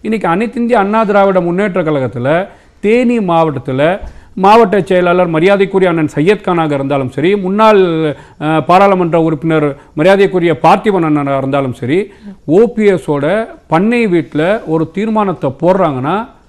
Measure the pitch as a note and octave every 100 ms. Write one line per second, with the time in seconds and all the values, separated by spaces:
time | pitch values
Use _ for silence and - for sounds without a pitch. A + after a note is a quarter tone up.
0 | G#3+ A3 F3+ E3+ A3+ A#3 A#3 A#3 G3 A3
1 | A3 G3+ G3 F#3 F3 F3 G#3 F#3 D#3 D3
2 | B2+ A#2+ B2 E3 G3+ - _ _ G3+ A#3
3 | A#3+ A#3+ F#3+ E3 D#3+ C3 B2+ C3 D3+ G3
4 | - - - - F#3+ A3 A3 G3+ - F3+
5 | F3+ F3+ F3+ D#3+ F3 G3+ G3 G3 F#3 E3
6 | D3+ - D#3 G#3 - F3 D#3+ C#3+ C3+ C#3
7 | C3 - D#3 G3+ F#3 G3+ A3 G#3 F#3 D#3+
8 | D#3 C3+ - _ D3+ D#3+ D3+ F3+ G3 F#3+
9 | F3 E3 E3 D#3 D#3+ D#3+ D3 C#3 - -
10 | E3 G3 G3 F#3 E3+ D#3 D#3+ G3 G#3 F#3+
11 | D#3+ D3+ C#3 C#3 C3+ C#3 C3 A#2+ A#2+ E3
12 | G#3 - G#3 F#3+ - E3 A#3 A#3 G#3 F#3
13 | - D3 C#3+ G3+ A3+ - _ D#3+ G#3 A#3+
14 | A3+ F3 D#3 C#3+ E3 A3 G3 D#3+ D#3+ -
15 | A3 G#3+ G3+ E3 C#3 C3 E3 F#3+ F3 C3
16 | C3+ F#3+ A#3+ -